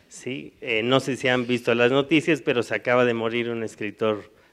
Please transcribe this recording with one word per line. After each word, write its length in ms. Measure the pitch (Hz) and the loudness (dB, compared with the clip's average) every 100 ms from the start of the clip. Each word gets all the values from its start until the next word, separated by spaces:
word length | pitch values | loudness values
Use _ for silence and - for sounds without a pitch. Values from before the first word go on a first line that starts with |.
| _ | _
¿sí? 440 | - 123 139 143 - | -14 -12 -10 -12 -14
Eh, 220 | 135 110 | -4 -2
no 160 | 117 131 | 2 2
sé 160 | 139 120 | 2 -2
si 140 | 135 | 0
han 180 | 127 120 | 0 0
visto 260 | 123 120 117 | -2 0 2
las 160 | 120 | 4
noticias, 500 | 135 139 160 - 147 | 2 2 0 2 0
pero 200 | - 123 | 0 -2
se 140 | 110 107 | -2 -4
acaba 300 | - 123 123 | 0 2 2
de 80 | |
morir 360 | 113 113 117 117 | 0 -2 -2 -4
un 140 | 117 | -6
escritor 680 | 107 - 104 98 110 104 95 _ _ | -8 -8 -10 -2 -2 -2 -6 _ _